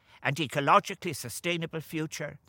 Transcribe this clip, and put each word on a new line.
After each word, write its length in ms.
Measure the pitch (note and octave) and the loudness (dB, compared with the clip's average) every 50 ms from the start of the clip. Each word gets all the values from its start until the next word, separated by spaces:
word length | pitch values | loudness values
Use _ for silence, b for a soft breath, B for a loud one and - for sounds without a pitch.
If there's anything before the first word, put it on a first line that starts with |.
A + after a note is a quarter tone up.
| b b b b | b b b b
and 140 | b B2+ C#3 | b -2 0
ecologically 800 | E3 D#3+ A#2+ - D3+ C#3 D3 F3 G3+ - - G3 - - F3+ C#3 | 0 -2 -2 0 2 6 8 8 8 6 4 -6 -6 -6 -6 -6
sustainable 640 | - - A#2 - - - F3 F3 E3+ E3 D#3+ - D#3+ | -6 -8 -8 -8 -6 -2 -2 -2 -2 -4 -6 -6 -8
future, 580 | D3 - - D#3 D#3 D#3+ - - D3+ D3 D3 - _ | -8 -6 -4 -4 -4 -4 -6 -8 -10 -10 -12 -16 _